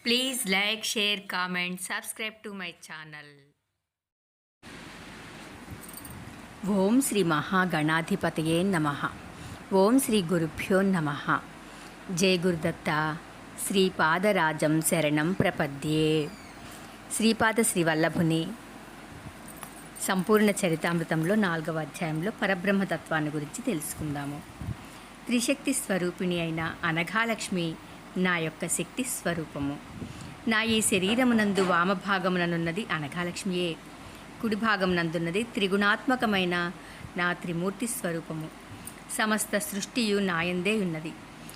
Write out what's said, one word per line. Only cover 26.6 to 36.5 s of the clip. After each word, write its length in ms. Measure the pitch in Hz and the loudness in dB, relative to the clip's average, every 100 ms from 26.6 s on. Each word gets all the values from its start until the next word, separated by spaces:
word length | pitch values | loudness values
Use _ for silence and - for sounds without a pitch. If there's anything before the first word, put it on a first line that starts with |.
| 165 - | -4 -2
అనఘాలక్ష్మి 920 | 170 160 170 202 233 220 - 185 165 160 - - - - | 0 0 0 0 0 -2 -2 -2 -2 -4 -10 -18 -8 0
నా 220 | 185 175 | 2 2
యొక్క 300 | 160 - 170 | 0 -4 -4
శక్తి 360 | - 175 - | -4 -4 -6
స్వరూపము. 720 | 254 - 180 170 - 151 143 143 - - - - - - - | -6 -4 -2 -2 -4 -4 -4 -4 -10 -12 -12 -12 -14 -8 0
నా 140 | 220 | 2
ఈ 180 | 226 220 | 4 2
శరీరమునందు 800 | 214 196 185 233 254 226 208 190 | 4 4 4 4 4 4 4 4
వామభాగముననున్నది 1300 | 185 170 175 196 196 196 180 180 170 170 170 165 226 | 4 4 4 2 0 0 2 2 2 0 0 -2 -2
అనఘాలక్ష్మియే, 840 | 160 143 160 175 175 202 180 180 160 - - - - - - | -4 -4 -4 -4 -4 -2 0 -2 -4 -10 -18 -16 -16 -16 -6
కుడి 140 | 226 208 | -2 0
భాగమునందున్నది 840 | 220 202 185 175 170 170 170 180 | 2 2 4 2 2 0 0 0
త్రిగుణాత్మకమైన 1300 | 233 - 190 202 202 220 - 254 240 202 180 | -2 0 2 4 4 4 2 2 2 2 2